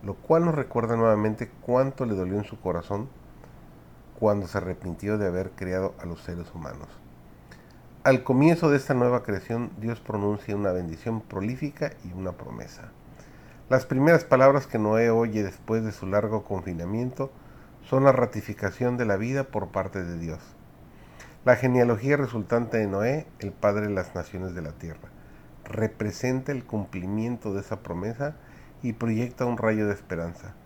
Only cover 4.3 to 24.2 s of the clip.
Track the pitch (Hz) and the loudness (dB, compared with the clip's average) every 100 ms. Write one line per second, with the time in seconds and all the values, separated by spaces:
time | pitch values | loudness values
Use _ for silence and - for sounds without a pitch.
4.3 | 104 92 101 87 87 95 82 101 107 101 | 2 -2 -4 -4 -6 -8 -8 -4 -2 0
5.3 | 90 92 - 92 92 95 - 87 82 - | -2 -4 -6 -4 -2 -2 -6 -12 -10 -10
6.3 | 87 87 87 73 - - - - - - | -10 -10 -12 -12 -14 -16 -20 -20 -20 -20
7.3 | - - - - - - - - 131 - | -20 -20 -20 -20 -20 -20 -2 4 4 4
8.3 | 127 151 165 165 143 - 135 123 123 120 | 6 6 6 4 4 2 2 4 2 0
9.3 | 98 - 117 120 - 110 117 - 107 101 | -6 -4 -4 -4 -6 -6 -6 -6 -2 0
10.3 | 104 - 101 101 92 87 80 - 113 - | -2 -4 -2 0 -2 -4 -8 -6 -6 -6
11.3 | 98 101 127 147 - 143 - 90 90 92 | -6 -4 -4 -8 -6 -8 -8 -14 -8 -8
12.3 | 87 - 58 58 - - - - - - | -8 -12 -12 -14 -16 -20 -20 -20 -20 -20
13.3 | - - - - 131 127 131 143 170 - | -20 -20 -20 0 0 2 2 6 6 6
14.3 | 131 135 139 135 117 107 110 117 113 117 | 8 8 6 0 -2 2 4 4 4 2
15.3 | 107 98 - - 113 110 98 95 101 107 | 0 -2 -6 -4 -2 -2 -6 0 0 2
16.3 | 107 - 95 90 85 87 107 127 127 135 | -2 -4 -6 -4 -6 -4 -4 -4 -4 -8
17.3 | - - - - - - 135 139 123 120 | -8 -20 -20 -20 -20 -2 4 6 6 2
18.3 | 110 - 101 101 - 123 123 117 98 113 | -2 -8 -4 -4 -2 -2 0 0 0 0
19.3 | 135 135 107 92 98 95 98 87 85 82 | -4 -4 -4 -4 -4 -4 -4 -6 -6 -6
20.3 | 78 - - - - - - - - - | -8 -12 -20 -20 -20 -20 -20 -20 -20 -20
21.3 | - - 120 127 123 120 113 127 143 135 | -4 4 6 6 6 6 4 2 2 2
22.3 | 117 98 120 117 113 104 98 110 147 151 | -4 0 0 0 0 0 0 0 -2 -6
23.3 | - 101 90 104 101 107 98 90 92 | -10 -10 0 0 2 0 -2 -4 -8